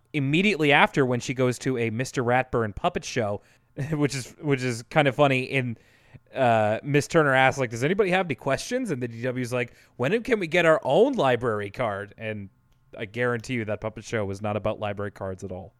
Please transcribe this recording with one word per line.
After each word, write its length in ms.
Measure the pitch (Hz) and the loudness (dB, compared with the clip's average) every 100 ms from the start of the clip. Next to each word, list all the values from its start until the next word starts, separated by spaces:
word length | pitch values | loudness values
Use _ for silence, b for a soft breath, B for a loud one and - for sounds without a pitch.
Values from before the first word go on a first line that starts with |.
| _ | _
immediately 600 | 151 135 156 202 156 147 | -4 0 2 2 2 4
after 320 | 143 202 160 127 | 6 4 4 2
when 160 | 123 | 0
she 120 | - | -2
goes 240 | 127 127 117 | 0 0 0
to 180 | 135 123 | -2 -2
a 120 | 113 | -2
Mister 320 | 107 131 - | -2 -4 -2
Ratburn 540 | 120 123 127 123 110 - | 2 2 2 0 -2 -2
puppet 300 | 175 175 - | -4 -4 -4
show, 360 | - 104 101 b b b | -2 -2 -4 b b b
<laughs> 240 | - 139 | -10 -4
which 200 | 151 143 | 0 0
is, 220 | 135 - - | -2 -10 -6
which 200 | 151 135 | -2 0
is 220 | 127 117 | 0 -4
kind 240 | - 160 143 | -2 2 2
of 80 | 135 | 4
funny. 280 | 143 131 | 4 2
In, 340 | 127 135 123 110 b b b b _ - | -2 -4 -4 -6 b b b b _ 0
uh, 440 | 123 113 107 110 | 4 4 2 0
Miss 240 | 143 143 - | 0 0 2
Turner 260 | 165 147 | 2 4
asks, 240 | 131 131 131 | 4 4 2
like, 120 | 123 | -2
"Does 160 | 113 139 | -2 0
anybody 240 | 196 190 | 0 2
have 160 | 180 180 | 0 -2
any 100 | - | -4
questions?" 560 | 139 131 - 247 240 | -2 -2 -2 -6 -4
And 100 | 127 | -6
the 60 | 123 | -6
D 140 | 113 | -6
W's 320 | 127 127 120 | -6 -4 -4
like, 180 | 123 123 b b - | -4 -6 b b -4
"When 260 | 139 233 | -2 -2
can 180 | 233 220 | 0 -2
we 60 | 170 | 0
get 180 | 175 170 | 2 6
our 160 | 156 | 4
own 300 | 123 156 262 | 4 4 4
library 560 | 240 135 120 120 104 101 | 4 2 2 0 -2 -4
card?" 440 | - 120 98 104 - | -4 -4 -4 -8 -10
And 320 | 110 107 98 _ _ _ _ - | -8 -8 -10 _ _ _ _ -12
I 80 | 107 | -8
guarantee 480 | 113 123 120 110 | -4 -2 -2 -4
you 100 | 123 | -4
that 160 | 107 104 | -4 -4
puppet 240 | 110 113 | -6 -10
show 220 | - 113 98 | -6 -4 -4
was 160 | 98 | -4
not 160 | 107 104 | -4 -2
about 240 | 107 104 | -4 -4
library 300 | 104 101 101 | -6 -6 -8
cards 340 | - 95 95 98 | -8 -10 -8 -10
at 80 | |
all. 200 | 92 92 | -12 -14